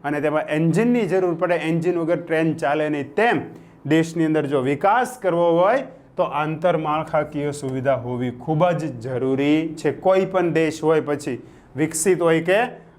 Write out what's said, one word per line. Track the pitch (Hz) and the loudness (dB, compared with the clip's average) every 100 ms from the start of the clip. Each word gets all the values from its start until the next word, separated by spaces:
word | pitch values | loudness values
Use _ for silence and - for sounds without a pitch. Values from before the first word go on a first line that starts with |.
અને | 143 147 | -6 -2
તેમાં | 151 151 - 151 | 0 -2 -2 0
એન્જિનની | 165 160 240 240 196 | 2 2 2 2 0
જરૂર | 185 180 170 | 0 0 0
પડે, | 180 170 156 | 0 0 0
એન્જિન | 165 165 175 | -2 0 0
વગર | 165 170 170 | 0 -2 0
ટ્રેન | 160 165 147 | 0 0 0
ચાલે | 147 151 151 | 0 0 0
નહીં, | 147 139 | -2 -4
તેમ | - 233 165 - - - - 139 | 0 2 2 -4 -14 -20 -10 0
દેશની | 160 160 170 160 | 2 2 0 0
અંદર | 156 143 | 0 0
જો | 143 | 0
વિકાસ | 131 143 196 233 247 - | 0 0 2 2 0 -2
કરવો | 185 170 170 170 | -2 2 4 4
હોય | 185 262 - - - - | 4 2 -2 -14 -10 -4
તો | 160 143 | -2 -2
આંતરમાળખાકીય | 156 160 180 160 156 151 156 156 147 147 147 143 | -4 -2 0 0 0 -2 -2 -2 -2 -4 -4 -4
સુવિધા | 131 131 131 127 | -6 -4 0 0
હોવી | 120 123 123 123 | -2 -4 -4 -6
ખૂબ | - 156 180 | -4 0 2
જ | 170 156 123 | 0 -4 -8
જરૂરી | 123 127 131 135 143 151 160 160 | -6 -4 0 0 2 2 0 -2
છે. | 151 | -4
કોઈ | - 190 190 190 | 0 2 2 2
પણ | 185 175 | 0 0
દેશ | 160 160 151 | 2 0 0
હોય, | 156 160 | 2 2
પછી | 131 143 - 120 - - - 127 | 2 -4 -4 -8 -10 -20 -12 -4
વિકસિત | 156 160 202 170 | -2 0 0 2
હોય | 165 160 - | 4 2 2
કે | 202 247 - - | 2 0 -6 -20